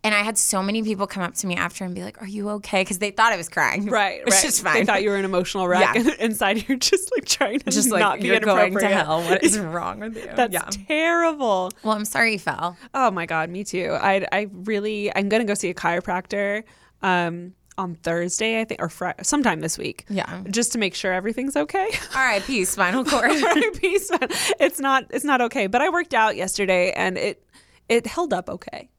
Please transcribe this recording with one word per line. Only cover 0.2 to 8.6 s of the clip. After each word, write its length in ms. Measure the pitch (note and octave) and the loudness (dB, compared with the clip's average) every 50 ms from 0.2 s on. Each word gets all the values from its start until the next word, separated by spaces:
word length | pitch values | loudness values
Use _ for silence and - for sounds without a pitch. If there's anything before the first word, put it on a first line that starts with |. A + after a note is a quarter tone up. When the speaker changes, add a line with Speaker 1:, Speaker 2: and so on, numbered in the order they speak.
| G#3 A3 G#3+ | 0 0 0
Speaker 1:
so 240 | - - - G#3 F#3+ | 0 0 0 0 0
many 220 | F#3 G3 G#3 A3+ A3 | 0 0 0 0 0
people 240 | G#3+ G#3+ F#3+ G3+ | -2 -2 -2 -4
come 160 | F#3+ - G3 F3+ | -4 -4 -6 -6
up 100 | E3+ - | -4 -4
to 120 | - - | -4 -4
me 80 | F#3 F3 | -2 -2
after 280 | - E3+ E3+ - - G3 | -2 -2 -4 -4 -8 -10
and 120 | F3+ F3+ | -8 -8
be 80 | F#3 F3+ | -8 -10
like, 180 | G#3 - - | -12 -12 -14
"Are 60 | A3 | -14
you 220 | F#3+ G3+ G#3 G3+ G#3 | -12 -8 -8 -6 -6
okay?" 340 | G#3 G3+ G3+ - - F#3+ F#3+ | -6 -8 -6 0 0 0 2
'Cause 140 | - G3+ F3+ | 0 -2 -4
they 100 | G#3 G3+ | -4 -4
thought 240 | G3+ - A3 A#3 A3 | 2 4 4 4 4
I 40 | |
was 120 | F3 E3 - | 0 -4 -4
crying. 380 | - F3 D3 B2 - G3 G3+ | 0 0 0 2 0 -2 -2
Speaker 2:
Right, 360 | G3+ A#3+ G#3+ G3+ F#3+ - - - | 0 2 2 2 0 -2 -2 2
Speaker 1:
Which 120 | - F#3+ | 4 4
Speaker 2:
right. 100 | G3 C#4 | 4 4
Speaker 1:
is 160 | D4 - - | 2 0 0
Speaker 2:
They 80 | F#3+ F3+ | 2 2
Speaker 1:
fine. 160 | D#3 A3+ A#3 | 2 4 4
Speaker 2:
thought 160 | A3+ G#3 G3 | 4 2 2
you 80 | G3+ G#3 | 2 2
were 60 | G3+ | 0
an 100 | G3 G3 | 0 0
emotional 420 | F#3+ F#3+ F3+ F3+ - - G3 F#3 | 0 0 0 0 0 -2 -2 0
wreck, 280 | F3 F3+ F3+ F3+ B2+ A2 | 2 4 4 4 4 4
Speaker 1:
Yeah. 60 | A3+ | 2
Speaker 2:
and 80 | A3+ D4 | 2 2
<laughs> 100 | - - | 0 0
inside 480 | A3 A#3 G#3+ - A3+ G3 G#3 A3 G#3 | -2 -2 0 0 0 0 0 0 0
you're 100 | - C4+ | -2 -2
just, 340 | B3+ - - G4+ F#4 - - B4+ | 0 2 2 2 2 2 -2 -4
like, 80 | A4 - | -4 0
trying 340 | - - - C#4+ G3+ A3 C#4 | -2 0 0 0 0 0 -2
to 100 | - A3 | -2 0
Speaker 1:
Just 180 | F3 - B3+ B3+ | 0 2 2 2
like, 120 | G#3+ F3 | 4 4
Speaker 2:
not 180 | G#3 G3 C#3+ - | 4 2 2 0
be 80 | G3 | 2
Speaker 1:
"You're 120 | F3+ G3 A3 | 2 2 4
going 180 | G#3+ G#3+ F#3+ | 4 4 4
to 200 | F#3 | 4